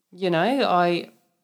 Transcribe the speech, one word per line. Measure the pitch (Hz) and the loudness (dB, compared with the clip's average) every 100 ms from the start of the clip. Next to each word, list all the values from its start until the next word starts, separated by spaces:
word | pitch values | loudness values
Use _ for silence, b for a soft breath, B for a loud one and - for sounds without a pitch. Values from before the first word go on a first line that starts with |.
| _ | _
you | 180 185 | -6 -2
know, | 165 190 277 196 | 0 0 0 0
I | 180 175 170 - - _ _ | 2 0 -2 -6 -16 _ _